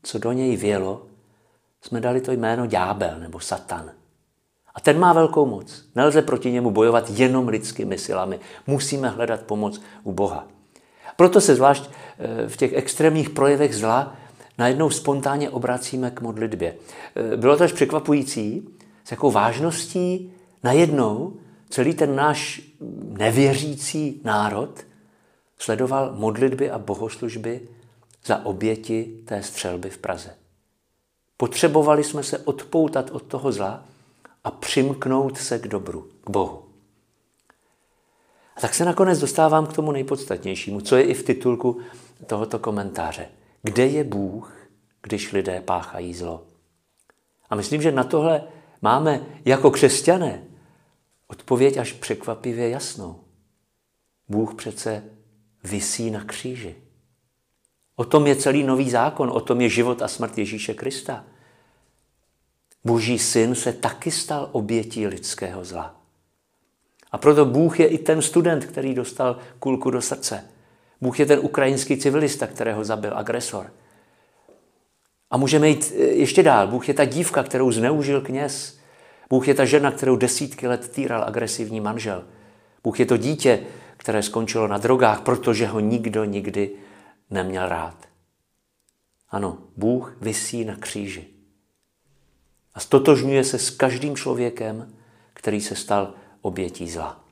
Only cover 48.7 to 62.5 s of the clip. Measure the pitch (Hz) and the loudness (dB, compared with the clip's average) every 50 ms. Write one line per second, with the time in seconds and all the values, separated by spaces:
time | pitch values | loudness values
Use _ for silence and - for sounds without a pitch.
48.7 | _ _ - 104 117 139 156 156 147 135 135 - - - - 123 131 131 135 143 | _ _ 2 2 2 4 4 2 0 0 -4 -10 -18 -4 2 2 2 8 8 6
49.7 | - - - 131 - - - 156 175 180 175 131 98 - - - - - _ _ | 6 8 4 6 4 4 4 4 4 4 2 -4 -4 -8 -14 -18 -20 -20 _ _
50.7 | _ _ _ _ _ _ _ _ _ _ _ _ - - - - 131 120 131 139 | _ _ _ _ _ _ _ _ _ _ _ _ -20 -20 -2 0 2 4 4 4
51.7 | 135 135 120 - - - - - 110 - - - 113 110 - 123 117 117 120 117 | 4 2 -4 -6 -8 -12 -6 -6 -6 -6 -4 -8 -8 -6 -6 -8 -4 -2 -2 -2
52.7 | 120 139 - - - - 98 85 82 85 - _ _ _ _ _ _ _ _ _ | -2 -4 -8 -10 -10 -12 -12 -14 -14 -16 -20 _ _ _ _ _ _ _ _ _
53.7 | _ _ _ _ _ _ _ _ _ _ _ _ 104 107 113 107 107 - - 113 | _ _ _ _ _ _ _ _ _ _ _ _ -2 -2 0 -2 -4 -10 -12 -12
54.7 | 98 - - 117 107 104 104 - - _ _ _ _ _ _ _ _ _ - 87 | -10 -8 -6 -6 -6 -6 -8 -14 -20 _ _ _ _ _ _ _ _ _ -10 -6
55.7 | 101 101 98 - - - 117 113 107 104 104 107 - - - 127 127 123 110 87 | -6 -4 -4 -4 -4 -4 -4 -6 -6 -6 -10 -12 -14 -10 -10 -10 -10 -10 -12 -14
56.7 | 80 - _ _ _ _ _ _ _ _ _ _ _ _ _ _ _ _ _ _ | -16 -18 _ _ _ _ _ _ _ _ _ _ _ _ _ _ _ _ _ _
57.7 | _ _ _ _ _ - 120 120 - 151 147 143 139 139 - 139 135 147 143 135 | _ _ _ _ _ -8 -2 4 6 6 6 6 4 4 2 2 2 2 2 2
58.7 | 131 127 139 127 120 117 117 120 - - 143 123 - 113 110 - 123 120 123 117 | 2 2 0 0 2 2 2 2 0 -2 -2 0 0 -2 0 0 0 2 2 2
59.7 | 110 120 120 120 123 120 117 117 - - 113 104 - - 104 101 110 107 104 - | 4 2 2 2 0 -2 -4 -6 -4 -6 -6 -6 -4 -6 -6 -6 -6 -8 -8 -8
60.7 | 107 110 - 135 135 135 - - 131 110 - - _ _ _ _ _ _ _ _ | -8 -8 -8 -8 -8 -8 -10 -10 -12 -12 -12 -20 _ _ _ _ _ _ _ _
61.7 | _ _ _ _ _ _ _ _ _ _ _ _ _ _ _ _ | _ _ _ _ _ _ _ _ _ _ _ _ _ _ _ _